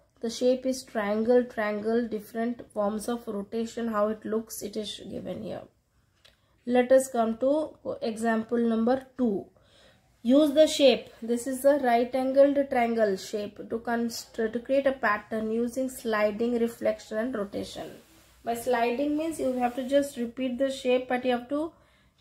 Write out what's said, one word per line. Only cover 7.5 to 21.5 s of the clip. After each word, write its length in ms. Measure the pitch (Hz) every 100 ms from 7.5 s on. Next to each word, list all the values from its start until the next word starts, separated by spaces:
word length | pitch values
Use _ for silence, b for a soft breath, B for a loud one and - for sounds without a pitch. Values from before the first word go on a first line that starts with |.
| 302 - - - -
example 560 | 233 214 226 220 220 240
number 480 | 233 226 226 262 - -
two. 300 | 240 202 - b b b b b b _
Use 300 | 226 277 302
the 160 | 277 302
shape. 420 | - 277 220 - -
This 240 | 226 240 269
is 180 | 262 277
a 140 | 285
right 340 | 247 233 247
angled 460 | 262 262 269 277 277 277
triangle 480 | 247 233 226 214 190
shape 500 | - 214 208 - 202
to 80 | 226
const-, 560 | 240 233 233 - - -
to 240 | 220 233
create 260 | 233 269 269
a 60 |
pattern 580 | 262 220 208 - 220 220
using 400 | 226 240 262 262
sliding, 720 | - 226 214 214 208 233 240
reflection 580 | 226 - 214 214 - 214
and 160 | 240
rotation. 560 | 240 202 202 190 190 - - - b b b
By 100 | 226
sliding 640 | 233 254 233 240 247 294 294
means 220 | 320 311
you 140 | 262
have 220 | 247 240 262
to 120 | 247
just 300 | 277 277 247
repeat 420 | 233 - 262 240
the 100 | 269
shape, 380 | 269 247 254 254
but 180 | 247 254
you 60 |
have 180 | 240
to 220 | 247